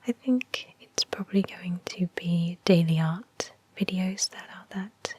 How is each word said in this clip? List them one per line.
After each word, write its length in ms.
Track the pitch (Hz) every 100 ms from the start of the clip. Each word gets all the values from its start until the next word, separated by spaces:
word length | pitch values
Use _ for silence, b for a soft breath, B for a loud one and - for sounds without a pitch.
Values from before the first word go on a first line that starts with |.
| -
I 60 |
think 600 | 240 - 254 - - - -
it's 240 | - -
probably 380 | - - 196 196
going 380 | 196 - 180 175 -
to 220 | - 180
be 440 | - 175 170 170 180
daily 340 | - 180 165 160
art 520 | 160 170 233 _ - - _ -
videos 520 | 196 185 185 196 -
that 180 | - -
are 120 | 185 -
that 440 | 190 196 _ -